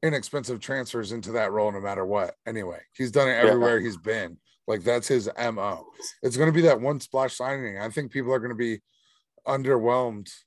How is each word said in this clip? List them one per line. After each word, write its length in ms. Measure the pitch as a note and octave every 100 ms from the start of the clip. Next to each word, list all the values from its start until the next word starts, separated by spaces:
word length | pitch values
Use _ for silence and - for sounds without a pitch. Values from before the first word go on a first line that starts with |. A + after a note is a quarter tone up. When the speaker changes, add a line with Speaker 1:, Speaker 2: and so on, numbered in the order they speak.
Speaker 1:
inexpensive 580 | D#3+ D3 - D3 A#2+ A#2+
transfers 520 | - C3+ B2 A#2+ G#2
into 200 | A#2 F#2+
that 200 | A2+ G#2+
role 180 | G#2 G#2+
no 80 | G2
matter 240 | G2 G2 F#2+
what. 280 | G#2 F2+ - -
Anyway, 340 | A2+ F#2+ E2+ -
he's 160 | - B2+
done 180 | A2+ C3+
it 40 |
Speaker 2:
Yeah. 180 | A#2+ A#2
Speaker 1:
everywhere 300 | A#2+ A#2+ A2+
he's 160 | A#2 F#2
been. 400 | F#2 A2 F2+ E2+ _ _ -
Like, 160 | G#2+
that's 260 | F#2 A#2+ A2
his 200 | C3 G#2 -
M 220 | A#2+ A2+
O. 280 | G2+ F2 - - - -
It's 140 | C3 B2
gonna 160 | D#3
be 100 | D#3+
that 180 | E3 B2
one 200 | B2+ D3
splash 360 | - C3 C3 -
signing. 420 | B2+ C#3 A#2+ G2
I 100 | A2
think 200 | G#2+ C3+
people 200 | C3+ B2
are 60 | C3
gonna 160 | A#2
be 260 | A2+ A#2+ A2 _ _ _ _ _ _ -
underwhelmed 840 | C3+ C3+ C3 A2+ B2 B2 G#2+ G2 -